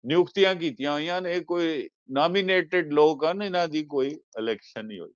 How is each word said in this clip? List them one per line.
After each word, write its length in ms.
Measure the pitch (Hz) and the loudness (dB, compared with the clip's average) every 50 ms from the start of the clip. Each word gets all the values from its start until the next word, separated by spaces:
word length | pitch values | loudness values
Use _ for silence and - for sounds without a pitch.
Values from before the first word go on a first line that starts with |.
| - | -2
ਨਿਯੁਕਤੀਆਂ 480 | 120 156 180 180 - _ 196 196 190 190 | 2 4 4 4 2 _ 2 4 4 4
ਕੀਤੀਆਂ 360 | 175 170 160 117 127 135 143 | 0 -2 -4 -4 -2 -2 -2
ਹੋਈਆਂ 300 | 147 147 151 170 175 180 | -2 -2 -2 -4 -4 -4
ਨੇ। 120 | 185 175 175 | -4 -2 -4
ਇਹ 100 | 180 160 | -4 -4
ਕੋਈ 440 | 165 175 175 170 160 160 143 98 - _ _ _ - | -2 -2 0 0 0 -2 -4 -6 -8 _ _ _ -4
nominated 800 | 131 139 156 170 180 202 190 185 190 185 170 156 185 180 170 151 147 | 0 0 2 2 2 0 0 2 2 0 0 0 -2 -2 -2 2 4
ਲੋਕ 320 | 147 151 156 156 135 151 | 6 6 6 4 2 0
ਹਨ, 160 | 160 180 202 | -2 0 -2
ਇਹਨਾਂ 260 | 208 202 180 180 175 | -4 -2 0 -2 -2
ਦੀ 160 | 160 147 156 151 | 0 -2 -4 -6
ਕੋਈ 240 | 147 143 139 131 139 151 156 _ _ _ | -2 -2 -2 -2 -2 -4 -10 _ _ _
election 480 | 113 110 113 110 101 _ - _ 117 107 | -6 -4 -4 -4 -4 _ -16 _ -12 -12
ਨਹੀਂ 140 | 110 104 92 | -12 -12 -14
ਹੋਈ। 140 | 82 80 _ | -14 -16 _